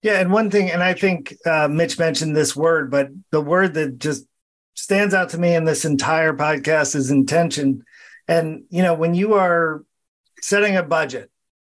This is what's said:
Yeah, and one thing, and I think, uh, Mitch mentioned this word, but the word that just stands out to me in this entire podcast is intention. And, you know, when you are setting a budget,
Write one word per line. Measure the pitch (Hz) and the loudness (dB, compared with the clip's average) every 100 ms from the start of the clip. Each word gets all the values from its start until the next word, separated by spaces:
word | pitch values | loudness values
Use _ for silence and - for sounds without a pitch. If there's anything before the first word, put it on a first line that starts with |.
Yeah, | 214 202 | 0 0
and | 180 | 2
one | 208 220 | 2 2
thing, | 208 185 | 2 2
and | 175 | 0
I | 180 | 0
think, | 180 196 175 - - | 0 0 -2 -6 -8
uh, | 165 156 151 | -2 0 0
Mitch | 151 170 - | 0 -2 0
mentioned | 165 143 160 151 | -2 0 -2 0
this | 143 139 | 0 0
word, | 165 160 139 | 0 2 0
but | 139 139 139 - | -2 -2 -8 -4
the | 156 | -2
word | 147 180 190 | 0 2 2
that | 156 151 127 | 0 -4 -4
just | 151 135 - _ _ _ _ | -6 -6 -10 _ _ _ _
stands | - - 196 202 | -16 -2 0 2
out | 190 180 | 0 -2
to | 165 | 0
me | 175 | 2
in | 170 | 2
this | 160 151 | 2 -2
entire | 160 139 135 160 160 | 0 -2 0 2 0
podcast | 139 151 151 143 156 143 | 0 -2 -2 0 0 0
is | 147 131 | -2 0
intention. | 139 135 160 170 - 139 135 - - - - - | 2 2 2 0 0 -2 -2 -8 -20 -20 -20 -2
And, | 165 160 156 - | 0 0 -8 -8
you | 175 | 0
know, | 180 | 2
when | 165 165 | 2 0
you | 175 208 | 0 2
are | 208 185 170 165 156 - _ _ _ _ - | 2 2 2 0 -4 -12 _ _ _ _ -14
setting | - 202 208 190 | -2 0 2 0
a | |
budget, | 165 160 151 123 - _ _ _ | 0 -2 -2 -8 -14 _ _ _